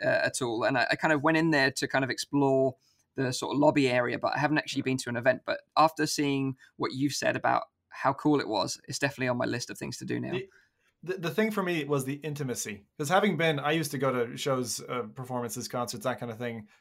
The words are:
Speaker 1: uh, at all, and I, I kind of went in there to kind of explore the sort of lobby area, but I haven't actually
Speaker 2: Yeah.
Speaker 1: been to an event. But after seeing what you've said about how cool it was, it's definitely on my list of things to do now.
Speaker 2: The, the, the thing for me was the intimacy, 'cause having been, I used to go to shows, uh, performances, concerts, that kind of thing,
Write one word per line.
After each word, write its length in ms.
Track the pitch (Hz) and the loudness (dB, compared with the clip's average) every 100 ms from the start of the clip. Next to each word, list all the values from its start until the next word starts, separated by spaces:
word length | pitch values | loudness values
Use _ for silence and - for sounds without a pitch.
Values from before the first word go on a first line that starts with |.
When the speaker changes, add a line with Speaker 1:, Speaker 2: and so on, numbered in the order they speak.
Speaker 1:
uh, 40 | 131 | 0
at 340 | 113 123 - | 2 2 0
all, 220 | 123 113 | -2 0
and 160 | 113 131 | 2 2
I, 80 | - | 2
I 60 | 135 | 2
kind 180 | 156 | 2
of 80 | 151 | 4
went 160 | 151 160 | 4 4
in 140 | 165 | 4
there 180 | 147 135 | 4 4
to 180 | - 139 | 2 -2
kind 160 | 135 | 0
of 60 | 131 | 0
explore 640 | 113 - 143 139 135 135 131 _ _ _ - | -4 -2 2 4 4 2 -2 _ _ _ -4
the 160 | 127 | -2
sort 220 | 127 - | -2 -2
of 60 | 131 | 2
lobby 280 | 147 151 131 | 4 6 4
area, 300 | 123 120 117 | 4 2 0
but 180 | - 135 | -2 0
I 40 | |
haven't 180 | 143 151 | 0 0
actually 220 | - 135 | -2 -4
Speaker 2:
Yeah. 60 | 135 | -2
Speaker 1:
been 120 | 131 | -2
to 120 | - | -2
an 60 | 117 | 0
event. 280 | 120 127 - | 2 0 0
But 160 | - - - | -6 -2 2
after 300 | 156 - 151 | 4 4 -2
seeing 500 | - 143 139 135 131 - - | 0 0 0 -2 -6 -12 -6
what 160 | 135 | -4
you've 200 | 131 139 | -2 -2
said 220 | - 127 123 | 0 0 0
about 300 | 127 127 - _ _ | 2 0 0 _ _
how 240 | - 131 | -2 -2
cool 260 | 135 151 143 | 2 2 2
it 80 | 98 | 2
was, 340 | 104 117 - - | -2 -2 -6 -10
it's 100 | - | -4
definitely 300 | 139 135 127 | -4 -2 -2
on 100 | 123 | 0
my 80 | 120 | 0
list 240 | 117 - | -2 -6
of 80 | 101 | -10
things 180 | 143 123 | -10 -10
to 80 | 131 | -6
do 140 | 120 | -4
now. 120 | 127 | -2
Speaker 2:
The, 180 | 185 190 _ _ _ _ _ | -4 -6 _ _ _ _ _
the, 140 | 160 190 | -8 -4
the 120 | 165 | -4
thing 180 | 160 220 | 0 0
for 140 | 214 | 0
me 200 | 180 170 | 0 0
was 220 | 143 143 127 | 0 0 0
the 80 | |
intimacy, 680 | 143 156 147 135 113 - 101 - - | -4 -6 -6 -4 -4 -6 -8 -12 -8
'cause 140 | 147 | 2
having 260 | 185 202 160 | 4 4 2
been, 240 | 165 147 | 2 2
I 120 | 143 | 0
used 180 | 165 147 | 0 0
to 80 | 131 | 0
go 140 | 135 | 0
to 260 | 123 117 - | 0 -2 -2
shows, 460 | 147 127 117 - - | -2 0 -2 -6 -6
uh, 140 | 127 107 131 | -6 -6 -10
performances, 520 | 120 123 120 120 107 | -6 -4 -4 -6 -6
concerts, 360 | 127 120 - | -4 -4 -4
that 160 | 127 117 | -4 -4
kind 120 | 120 | -6
of 60 | 110 | -6
thing, 300 | 120 113 107 _ | -6 -8 -12 _